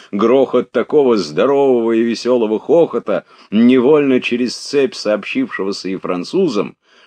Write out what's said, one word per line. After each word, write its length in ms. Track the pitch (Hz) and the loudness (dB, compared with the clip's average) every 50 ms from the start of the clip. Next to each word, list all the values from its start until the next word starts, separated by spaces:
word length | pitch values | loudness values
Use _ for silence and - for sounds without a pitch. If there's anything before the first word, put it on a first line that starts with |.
| - - - | -14 -8 -4
грохот 580 | 101 107 113 123 139 131 - - 127 120 - | 0 2 2 4 4 2 2 0 -2 -2 -2
такого 460 | - 127 107 - - 151 143 127 117 | -2 -4 -2 0 2 2 4 4 2
здорового 760 | 104 87 76 76 78 110 127 139 139 139 135 127 120 113 113 113 | 0 0 -2 -2 0 0 2 2 2 2 2 2 2 2 0 0
и 100 | 113 117 | 0 0
весёлого 560 | 117 113 - - 117 127 123 113 107 110 104 | 0 -2 -4 -2 0 0 0 0 0 -2 -2
хохота, 680 | - - 139 170 160 127 - 117 - - 98 85 - _ _ - - - | -2 2 2 2 2 2 0 -4 -4 -4 -4 -6 -6 _ _ -20 -12 -4
невольно 680 | - 107 117 123 127 131 117 131 156 147 147 139 131 123 | 0 2 4 4 4 4 4 4 4 2 2 2 0 0
через 360 | - - 120 120 127 117 - | -2 -2 -4 -4 -4 -4 -6
цепь 380 | - - - - 143 139 123 - | -8 -10 -4 -2 0 0 0 -2
сообщившегося 920 | - - 104 104 104 98 - - 131 135 107 - - 95 98 98 - - 92 | -4 -4 -2 -2 -2 -4 -6 -6 -6 -6 -6 -6 -6 -6 -6 -6 -6 -6 -8
и 80 | 95 | -8
французам, 800 | 90 - 90 92 90 87 - - 180 196 165 113 101 85 65 - _ _ _ _ _ _ | -8 -6 -6 -6 -6 -6 -4 -2 0 0 0 0 -2 -4 -4 -8 _ _ _ _ _ _